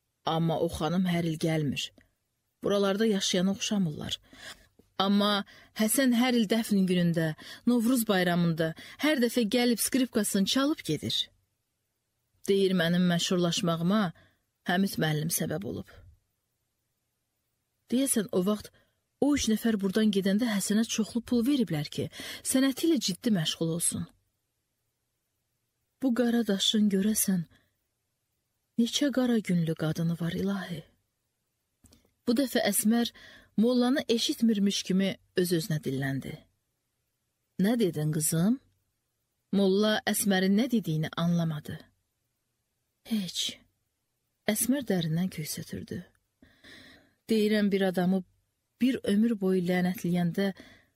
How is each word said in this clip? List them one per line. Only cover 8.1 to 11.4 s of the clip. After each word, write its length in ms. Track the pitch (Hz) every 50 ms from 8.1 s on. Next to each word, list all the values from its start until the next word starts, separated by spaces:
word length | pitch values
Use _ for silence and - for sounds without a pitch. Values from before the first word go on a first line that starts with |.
| 202 185 180 175 175 175 175 170 165 156 165 160 160 - - - - -
hər 220 | - 302 311 269
dəfə 240 | 240 233 - 254 240
gəlib 380 | 196 - 247 240 247 233 - -
skripkasını 600 | - - 262 262 240 - 226 208 - - 202 196
çalıb 360 | 185 - 262 277 285 320 - - -
gedir. 300 | 151 - - 113 - - - - _ _